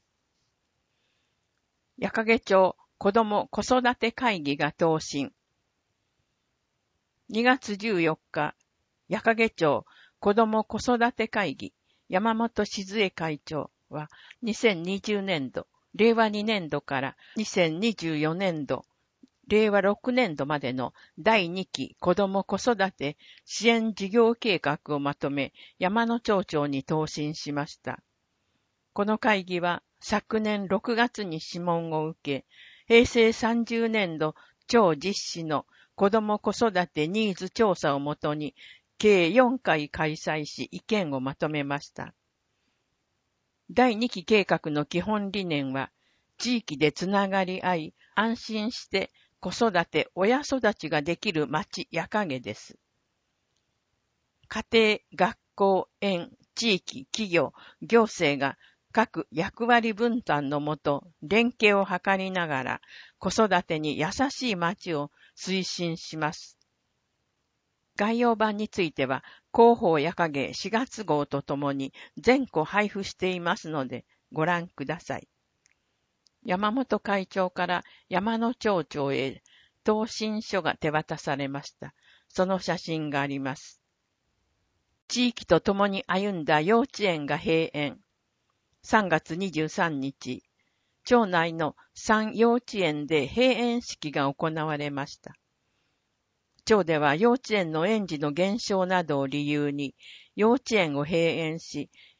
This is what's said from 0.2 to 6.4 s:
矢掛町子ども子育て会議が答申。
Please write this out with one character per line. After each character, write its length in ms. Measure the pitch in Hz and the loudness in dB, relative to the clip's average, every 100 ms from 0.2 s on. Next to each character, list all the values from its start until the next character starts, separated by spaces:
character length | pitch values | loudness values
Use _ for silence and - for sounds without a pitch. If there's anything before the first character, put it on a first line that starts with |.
| _ _ _ _ _ _ _ _ _ _ _ _ _ _ _ _ _ - | _ _ _ _ _ _ _ _ _ _ _ _ _ _ _ _ _ -10
矢 140 | 208 | -6
掛 260 | 233 220 226 | -2 2 2
町 380 | - 190 185 - _ - | 4 4 4 0 _ -4
子 140 | 196 | 2
ど 120 | 220 | 2
も 240 | 214 208 - | 2 0 -2
子 140 | - | -2
育 340 | - 254 240 247 | 2 2 2 0
て 160 | 233 | -2
会 280 | - 247 190 | 0 -2 0
議 160 | 143 143 | -2 -2
が 160 | 147 | -2
答 280 | - 165 160 | 2 2 2
申。 320 | - 143 131 - _ _ _ _ _ _ _ _ _ _ | -2 -6 -6 -8 _ _ _ _ _ _ _ _ _ _